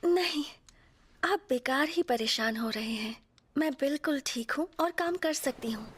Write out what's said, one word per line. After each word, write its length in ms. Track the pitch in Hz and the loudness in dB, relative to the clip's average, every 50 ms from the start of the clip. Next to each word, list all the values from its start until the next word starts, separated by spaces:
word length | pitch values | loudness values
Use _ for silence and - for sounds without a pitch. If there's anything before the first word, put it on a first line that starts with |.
| - | 4
नहीं, 380 | 349 349 359 359 339 330 302 285 - - - _ - - - - _ _ _ _ _ - - - | 4 4 4 4 2 0 -2 -4 -6 -8 -20 _ -20 -20 -20 -20 _ _ _ _ _ -10 -4 0
आप 160 | 349 392 403 - - | 0 0 0 2 0
बेकार 380 | 262 247 240 - 262 269 294 311 | -2 0 0 0 2 2 2 2
ही 140 | 339 339 339 | 2 0 2
परेशान 540 | - 254 226 220 226 - - 226 226 220 | 2 2 0 2 0 0 2 0 0 0
हो 120 | 220 226 220 | 0 -2 -2
रहे 220 | 220 214 220 220 | -2 -2 -4 -4
हैं। 240 | 226 214 220 220 226 - _ _ _ - _ _ _ | -4 -4 -4 -6 -6 -10 _ _ _ -20 _ _ _
मैं 140 | 285 320 311 | 0 0 0
बिल्कुल 500 | 269 - 277 277 294 294 - 320 302 277 269 | 0 0 0 0 0 0 0 0 0 0 -2
ठीक 260 | - - 247 226 - | -4 -4 -4 -4 -4
हूँ 160 | - - 320 381 - - | -2 -2 -2 -4 0 0
और 120 | 320 349 | 0 0
काम 240 | 349 - 349 339 349 | 0 0 0 0 0
कर 180 | 359 - 320 302 | 0 0 -2 -2
सकती 380 | - - 277 247 - - 233 | 0 -2 -2 -4 -2 -4 -6
हूँ। 140 | 220 214 214 220 - | -4 -6 -8 -12 -16